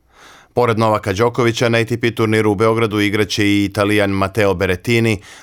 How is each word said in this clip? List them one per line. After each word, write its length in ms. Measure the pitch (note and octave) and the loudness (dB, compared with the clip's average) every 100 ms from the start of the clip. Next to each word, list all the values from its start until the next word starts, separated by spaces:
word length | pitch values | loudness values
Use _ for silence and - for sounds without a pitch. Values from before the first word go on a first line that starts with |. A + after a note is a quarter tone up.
| _ _ - - _ | _ _ -20 -20 _
Pored 260 | - A#2+ A2 | -2 0 0
Novaka 340 | A2+ G#2 G#2+ | 0 0 -2
Đokovića, 560 | F#2+ A#2+ A#2 A#2 A2+ A#2+ | -2 -2 0 -2 0 0
na 80 | A#2 | 0
A 80 | A2+ | -2
T 120 | A#2 | -2
P 140 | A#2+ | -2
turniru 400 | A#2 A2 A2 G#2+ | 0 0 2 2
u 40 | G2 | 2
Beogradu 440 | A2+ A2+ A2+ G#2 | 2 2 0 0
igraće 460 | G2+ G#2 G2+ - G2+ | 0 0 -2 0 2
i 200 | G2+ G2 | 2 0
Italijan 440 | G2+ G2+ G#2 G2+ | 0 0 2 0
Matteo 440 | G2 F#2+ A2 G2 | 0 -2 0 0
Berrettini, 680 | F2+ F#2 F#2 - A#2 A2+ G2 - - | 0 -2 -2 0 0 0 -2 -8 -20